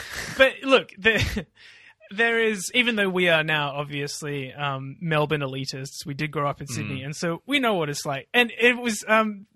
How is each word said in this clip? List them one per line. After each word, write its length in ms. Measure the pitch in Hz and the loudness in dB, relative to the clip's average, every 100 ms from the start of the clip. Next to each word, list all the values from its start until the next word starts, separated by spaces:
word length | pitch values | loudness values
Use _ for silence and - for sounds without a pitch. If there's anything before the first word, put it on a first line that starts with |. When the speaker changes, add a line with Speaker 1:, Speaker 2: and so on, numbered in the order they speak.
| - | -12
Speaker 1:
<laughs> 300 | - - - | -10 -2 4
But 160 | 262 - | 4 4
look, 280 | 269 247 - - | 2 2 2 -2
the, 480 | 214 202 - 208 151 _ - - | 2 2 2 -2 -8 _ -20 -20
<laughs> 340 | - - - | -20 -20 -10
there 300 | 202 233 226 | 0 2 2
is, 280 | 226 202 - | 2 0 -2
even 220 | 247 240 214 | 2 2 2
though 120 | 196 | 2
we 200 | 185 180 | 2 4
are 140 | 160 | 4
now 280 | 156 151 143 139 | 4 0 0 -4
obviously, 760 | 147 143 143 - 147 143 131 | -6 -6 -6 -8 -6 -6 -8
um, 440 | 143 143 135 135 139 | -6 -4 -4 -8 -6
Melbourne 400 | 165 151 147 151 | 0 2 2 0
elitists, 640 | 135 135 131 135 139 - | -2 -4 -6 -8 -10 -12
we 100 | 160 | -10
did 160 | 139 156 | -6 -4
grow 180 | 151 143 | -2 -2
up 120 | 135 | -4
in 60 | 143 | -6
Sydney, 340 | 113 - 135 | -6 -6 -6
Speaker 2:
Mm. 60 | 139 | -8
Speaker 1:
and 100 | 151 | -6
so 260 | 175 170 - | -4 -4 -2
we 120 | 285 | 0
know 160 | 240 | 2
what 140 | 190 147 | 2 0
it's 160 | 143 | -4
like. 240 | 160 135 - | -4 -6 0
And 180 | 240 240 - | 2 2 4
it 160 | 233 247 | 2 4
was, 280 | 240 214 - | -2 -2 2
um, 380 | 220 220 202 - | 4 2 -2 -14